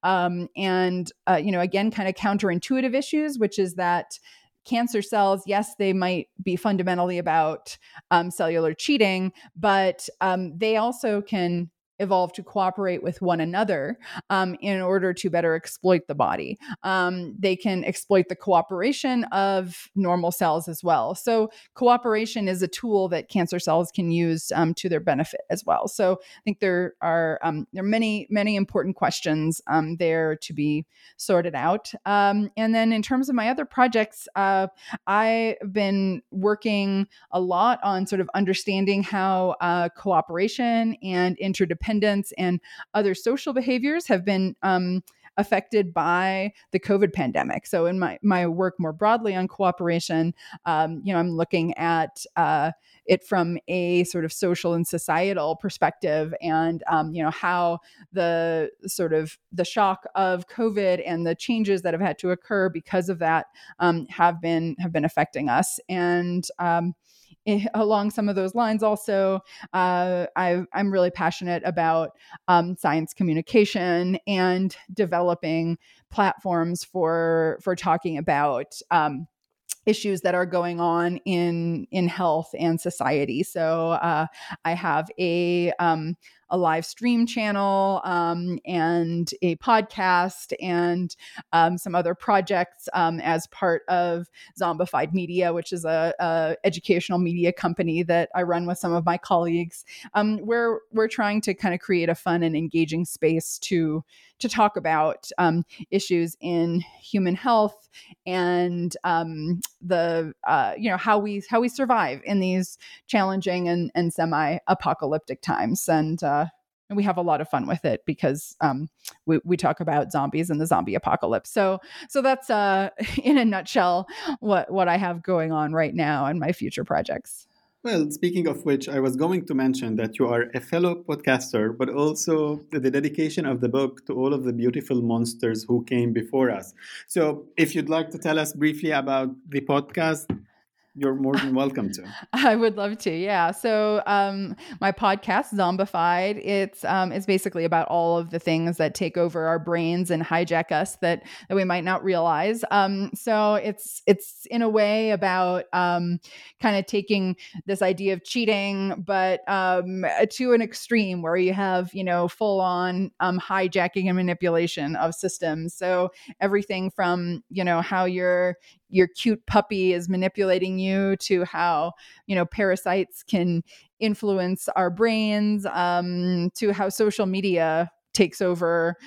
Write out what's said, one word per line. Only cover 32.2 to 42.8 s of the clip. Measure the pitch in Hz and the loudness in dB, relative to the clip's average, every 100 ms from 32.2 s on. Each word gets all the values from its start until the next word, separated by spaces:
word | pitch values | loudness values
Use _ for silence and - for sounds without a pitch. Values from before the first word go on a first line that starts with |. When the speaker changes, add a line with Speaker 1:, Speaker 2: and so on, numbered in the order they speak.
| 202 208 208 - | 4 2 -2 -2
Speaker 1:
and | 220 | 0
then | 226 226 | 2 2
in | 226 | 0
terms | 214 262 277 | 0 0 0
of | 247 | 0
my | 214 | 0
other | 262 277 | -2 -4
projects, | - 247 226 214 - - 196 | 2 2 4 0 -4 -10 -2
uh, | 196 190 190 _ - 202 - | 2 2 0 _ -14 -12 -2
I've | 202 220 226 226 - 202 | 2 2 2 0 -4 -4
been | 202 196 196 190 180 - | -2 0 2 0 -2 -6
working | 190 202 208 226 208 196 196 196 _ - | -2 0 0 0 0 0 0 -2 _ -6
a | 180 | -2
lot | 185 175 226 240 | 0 2 2 2
on | 202 185 190 | 0 0 0
sort | 190 | 0
of | 185 | 0
understanding | 196 190 185 - 190 196 196 | 0 0 0 -2 0 2 0
how, | 185 202 190 185 185 - | 0 0 0 2 0 0
uh, | 175 175 170 | 0 2 0
cooperation | - 202 170 - 170 214 - 240 226 226 - | -2 0 2 2 0 -2 0 0 2 0 -4
and | 190 180 180 180 | -4 0 0 0
interdependence | 196 185 180 175 - 214 208 202 196 - | -2 0 0 0 -2 0 2 0 -4 -4
and | 180 175 - - | -2 -2 -4 -20